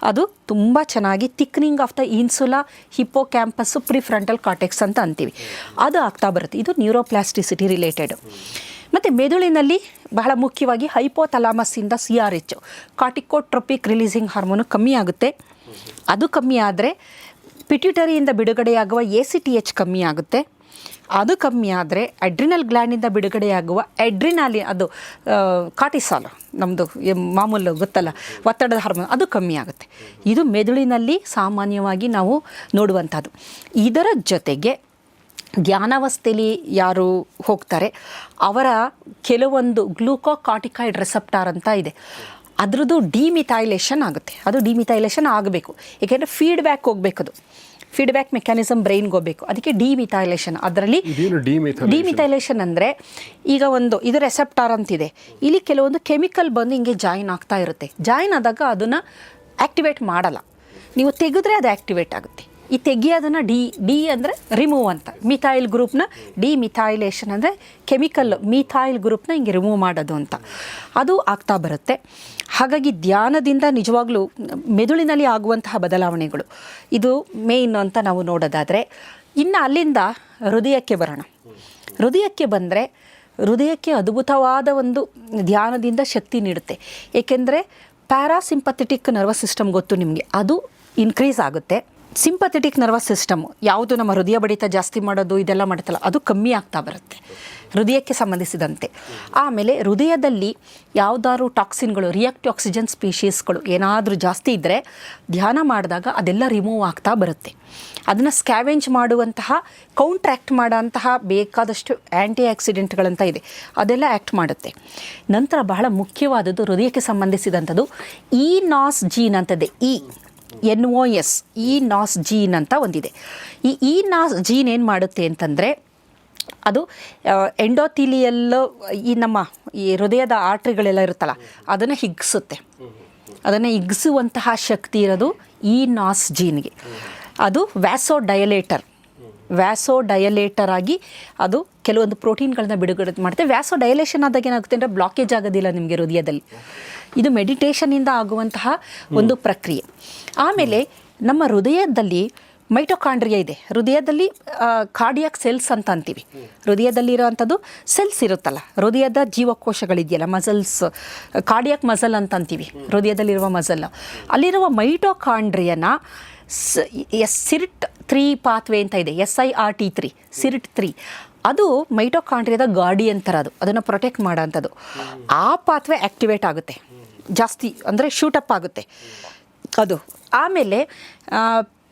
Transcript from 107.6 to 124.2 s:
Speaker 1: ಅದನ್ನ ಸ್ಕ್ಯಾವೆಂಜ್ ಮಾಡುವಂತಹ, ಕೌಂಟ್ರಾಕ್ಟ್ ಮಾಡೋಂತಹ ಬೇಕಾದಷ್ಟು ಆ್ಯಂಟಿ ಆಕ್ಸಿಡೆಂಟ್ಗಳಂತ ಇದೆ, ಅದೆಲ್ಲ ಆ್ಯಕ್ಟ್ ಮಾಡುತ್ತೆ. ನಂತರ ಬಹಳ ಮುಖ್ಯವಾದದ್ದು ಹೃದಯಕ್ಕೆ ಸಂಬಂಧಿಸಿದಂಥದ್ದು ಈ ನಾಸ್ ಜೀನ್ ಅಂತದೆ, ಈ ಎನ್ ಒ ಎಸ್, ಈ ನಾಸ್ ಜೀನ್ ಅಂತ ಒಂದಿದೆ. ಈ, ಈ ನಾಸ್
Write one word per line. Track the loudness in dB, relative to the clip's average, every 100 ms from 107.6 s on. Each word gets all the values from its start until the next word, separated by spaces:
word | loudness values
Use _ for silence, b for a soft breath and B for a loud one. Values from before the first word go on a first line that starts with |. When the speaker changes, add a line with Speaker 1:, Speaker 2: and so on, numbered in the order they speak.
| B B B B -2
Speaker 1:
ಅದನ್ನ | 2 2
ಸ್ಕ್ಯಾವೆಂಜ್ | 0 0 0 2 0 2
ಮಾಡುವಂತಹ, | 2 2 2 0 -4 -2 -2 B B B
ಕೌಂಟ್ರಾಕ್ಟ್ | 0 0 2 0 0 -2
ಮಾಡೋಂತಹ | 0 2 0 -2 -4 -2 -2
ಬೇಕಾದಷ್ಟು | 0 -2 0 -2 -2 -4 -6
ಆ್ಯಂಟಿ | -6 -2 -2 0 0 0
ಆಕ್ಸಿಡೆಂಟ್ಗಳಂತ | 0 -2 -2 -2 0 0 0
ಇದೆ, | -2 -2 B B B -2
ಅದೆಲ್ಲ | 0 2 2
ಆ್ಯಕ್ಟ್ | 0 -2
ಮಾಡುತ್ತೆ. | -2 -2 -4 -12 -16 B B B B 0
ನಂತರ | 0 2 0
ಬಹಳ | 0 0 0
ಮುಖ್ಯವಾದದ್ದು | 0 -4 -2 0 2 0 -2
ಹೃದಯಕ್ಕೆ | 0 0 0 0
ಸಂಬಂಧಿಸಿದಂಥದ್ದು | -2 0 0 0 0 -2 0 0 -2 B B B -2
ಈ | 2 4 2 4
ನಾಸ್ | 2 2 0 -2
ಜೀನ್ | 2 2 2
ಅಂತದೆ, | 0 -2 -2 -2
ಈ | -2 -2 -6 -20 -20 -20 -20 -2
ಎನ್ | 0 2 2
ಒ | 4 2
ಎಸ್, | 2 0 -4 -6 -4
ಈ | 0 2
ನಾಸ್ | 2 2 0 -2
ಜೀನ್ | 0 2 2
ಅಂತ | 2 2 0
ಒಂದಿದೆ. | 0 -4 -8 B B B B B -2
ಈ, | 2
ಈ | 2 2 2
ನಾಸ್ | 2